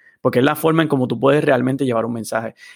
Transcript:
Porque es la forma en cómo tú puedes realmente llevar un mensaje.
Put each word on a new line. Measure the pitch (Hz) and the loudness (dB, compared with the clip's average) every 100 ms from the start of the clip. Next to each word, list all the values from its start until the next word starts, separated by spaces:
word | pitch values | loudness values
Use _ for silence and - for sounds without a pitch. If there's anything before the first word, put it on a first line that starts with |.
| _ _ | _ _
Porque | 127 123 | 0 2
es | 143 | 2
la | 147 | 2
forma | 160 160 | 0 0
en | 156 | 0
cómo | 135 123 | 0 -2
tú | 117 | 0
puedes | 135 147 | 2 2
realmente | 147 127 127 135 135 | 2 0 0 -2 -2
llevar | 113 117 | -2 -4
un | |
mensaje. | 117 107 113 110 - - | -6 -6 -6 -6 -12 -20